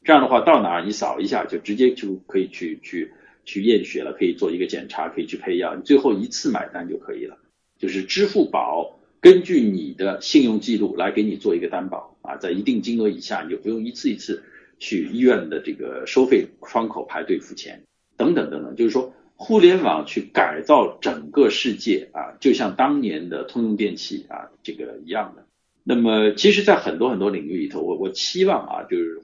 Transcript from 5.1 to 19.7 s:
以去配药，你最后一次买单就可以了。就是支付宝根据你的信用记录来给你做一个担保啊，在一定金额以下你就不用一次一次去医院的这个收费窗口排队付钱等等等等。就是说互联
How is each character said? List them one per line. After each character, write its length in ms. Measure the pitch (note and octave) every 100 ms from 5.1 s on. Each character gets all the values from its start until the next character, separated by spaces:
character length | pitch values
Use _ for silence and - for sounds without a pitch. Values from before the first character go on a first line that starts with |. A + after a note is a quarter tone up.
| E2+
以 40 | D#2+
去 120 | F2+
配 180 | - F2+
药， 180 | E2+
你 80 | -
最 140 | - C#3
后 160 | C#3
一 140 | G2+ A#2+
次 240 | - D3
买 160 | A2 -
单 160 | F2 E2+
就 80 | -
可 180 | - -
以 100 | -
了。 120 | - _ _ _ -
就 80 | F#2
是 160 | G2
支 240 | - F#3 G3+
付 220 | G#3 D#3
宝 500 | - A#1+ D#2+ - - _ _
根 220 | F3 F#3
据 180 | F3 E3+
你 320 | A2 F#2 D2+
的 260 | - G2 F#2
信 240 | - D3+
用 160 | B2 G#2+
记 180 | A#2+ A2
录 180 | G2+ -
来 140 | F#2+
给 120 | G#2
你 140 | G#2+ E2
做 180 | G#2+ E2+
一 40 |
个 80 | E2+
担 180 | F2+ F#2
保 300 | - - _
啊， 140 | - C2
在 160 | F#2
一 100 | F#2
定 200 | B2 A#2
金 180 | G2+ A#2
额 80 | G#2+
以 140 | E2+
下 200 | - G2
你 60 | D#2+
就 60 | F#2+
不 140 | G2+
用 160 | A2+ A2+
一 80 |
次 160 | A#2+ C#3
一 60 | G#2
次 280 | - - - - _ _
去 300 | - G2 D#2+
医 120 | A2
院 300 | B2+ G#2+ E2
的 120 | D#2+
这 100 | -
个 340 | - B1 C2+ -
收 200 | - C3
费 220 | A#2+ - -
窗 280 | - A#2+ A2+
口 160 | - -
排 180 | -
队 160 | - E2
付 160 | - -
钱 280 | - - _ _ _ -
等 200 | A#2 D#3+
等 160 | -
等 120 | D2+
等。 120 | C#2+ -
就 100 | A#2
是 60 |
说 220 | B2+ B2+ - _ -
互 240 | - A3
联 220 | F3